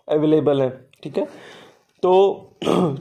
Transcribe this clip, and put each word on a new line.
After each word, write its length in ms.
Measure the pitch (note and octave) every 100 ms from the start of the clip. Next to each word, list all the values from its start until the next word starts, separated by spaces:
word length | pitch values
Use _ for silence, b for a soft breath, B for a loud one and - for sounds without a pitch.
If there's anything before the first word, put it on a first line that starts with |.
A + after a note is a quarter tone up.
| B
अवेलेबल 540 | D3+ D#3 D#3 D3 C#3
है, 260 | C3 B2+ - _
ठीक 160 | D#3 C#3+
है। 60 | D4+ B B B B B B _
तो 460 | F#3 F#3 G3 F#3+ - -
<clears throat> 340 | - F3 F3 C3+